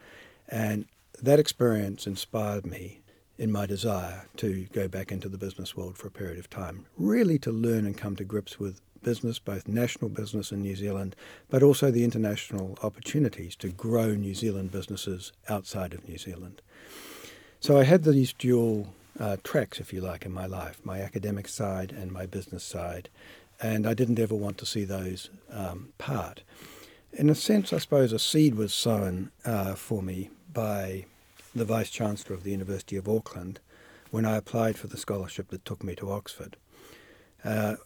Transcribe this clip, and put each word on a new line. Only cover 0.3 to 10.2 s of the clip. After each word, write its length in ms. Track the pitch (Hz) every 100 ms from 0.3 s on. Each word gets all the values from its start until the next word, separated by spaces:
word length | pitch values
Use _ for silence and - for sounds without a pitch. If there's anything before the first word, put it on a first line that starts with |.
| - -
And 360 | 113 110 107 - _ _ -
that 180 | 123 147
experience 640 | 147 - 123 107 98 98 104
inspired 600 | 95 - 113 104 104 90
me 360 | 85 92 - _ _ _ -
in 140 | 110
my 140 | 104 101
desire 640 | 98 117 98 90 92 - -
to 280 | 107 95 92
go 160 | 113 95
back 220 | 95 95
into 180 | 95 98
the 80 | 95
business 400 | 95 92 92 -
world 200 | 92 95
for 100 | 101
a 40 |
period 260 | - 95 85
of 120 | -
time, 360 | - 90 90 - -
really 420 | 95 240 208 151
to 120 | -
learn 340 | 113 117 113 104
and 120 | 98
come 180 | 104 95
to 80 | 95
grips 340 | 104 98 -
with 220 | 101 95 _ _
business, 360 | 120 117 120 113
both 300 | - 98 -
national 400 | 110 120 - 113
business 420 | 104